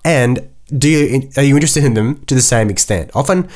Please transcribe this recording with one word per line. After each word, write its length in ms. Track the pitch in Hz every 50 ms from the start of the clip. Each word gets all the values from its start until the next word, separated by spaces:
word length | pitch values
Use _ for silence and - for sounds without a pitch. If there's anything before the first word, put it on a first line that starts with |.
| -
And 460 | 151 170 139 123 123 123 - - - - - - - - 139
do 120 | 143 147
you, 400 | 160 151 147 139 123 135 135 - - -
are 60 | 139
you 120 | 139 139
interested 300 | 143 151 151 - 156 139
in 80 | 139 117
them 320 | 110 107 117 147 - -
to 100 | - 139
the 60 | 131
same 280 | 123 - - 117 110 107
extent? 400 | 98 87 - - 107 90 80 - -
Often 340 | 113 143 - 190 185 180 180 -